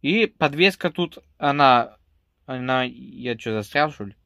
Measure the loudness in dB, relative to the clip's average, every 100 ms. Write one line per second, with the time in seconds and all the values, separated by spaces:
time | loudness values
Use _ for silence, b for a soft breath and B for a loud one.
0 | 0 0 0 _ -2 2 0 2 -6 -4
1 | -6 -8 _ _ -2 4 6 6 2 -8
2 | _ _ _ _ -12 -10 -2 -2 -2 -8
3 | -20 -12 -8 -6 -4 -6 -4 -2 -2 -4
4 | -14 -14